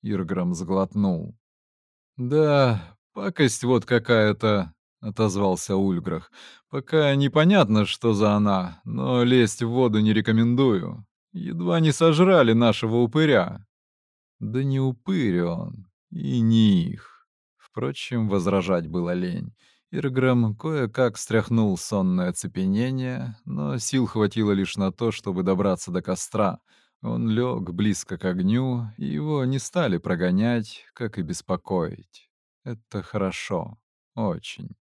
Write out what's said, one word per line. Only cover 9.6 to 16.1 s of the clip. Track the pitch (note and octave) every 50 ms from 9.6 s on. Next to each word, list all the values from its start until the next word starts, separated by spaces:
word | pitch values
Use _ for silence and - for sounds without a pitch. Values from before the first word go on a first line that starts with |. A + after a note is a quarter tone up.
| B2
в | A#2
воду | A#2+ B2+ B2+ A#2+ G#2 G#2+
не | G#2+ G#2+ G#2+
рекомендую. | A2 G#2 - A2 A2 A#2 A#2 A#2+ B2+ C3+ C3 G#2+ F#2 E2+ E2+ - - G#2 _ _ _ _ _ _
Едва | F3+ - - - E3 F3 F3 E3+ E3
не | D#3+ D#3
сожрали | C#3 - E3 E3 D#3 D3+ F3+ F#3 F#3+ E3 C3+ A2+ A2+
нашего | A2+ A#2+ A#2 G#2 - - A2+ A2+
упыря». | A#2+ A#2+ A#2 A2+ D3+ D#3+ D3+ C3+ G#2 F2+ - - - - _ _ _ _ _ _ _ _ _ _ _ _ _ _ _
Да | A2 G#2+ A2 B2+ C#3
не | C#3 C3+ C3+
упырь | C3 C3 B2 _ _ - F#3+ F3 C3+ G#2 F2+ F2
он, | F2 E2+ E2+ E2+ E2 E2 - - - _ _ _ _ _